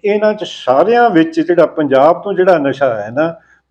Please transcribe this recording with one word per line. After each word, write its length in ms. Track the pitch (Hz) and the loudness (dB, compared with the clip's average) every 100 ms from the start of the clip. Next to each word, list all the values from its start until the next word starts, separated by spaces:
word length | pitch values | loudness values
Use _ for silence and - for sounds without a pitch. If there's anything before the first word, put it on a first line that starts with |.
| 208 | -4
ਇਹਨਾਂ 280 | 208 214 | 0 0
'ਚ 100 | 208 | -2
ਸਾਰਿਆਂ 640 | 165 - - 131 185 240 240 | -8 -6 -2 0 2 2 2
ਵਿੱਚ 300 | 170 160 165 | 2 0 -2
ਜਿਹੜਾ 240 | 156 175 151 | 0 2 2
ਪੰਜਾਬ 580 | - 147 131 147 175 | 0 0 2 2 2
ਤੋਂ 100 | 202 | -2
ਜਿਹੜਾ 240 | 180 180 170 | 0 2 2
ਨਸ਼ਾ 440 | 139 127 139 110 | 0 -2 -2 -2
ਹੈ 80 | 104 | -6
ਨਾ, 280 | 127 165 165 _ _ _ | -4 -4 -6 _ _ _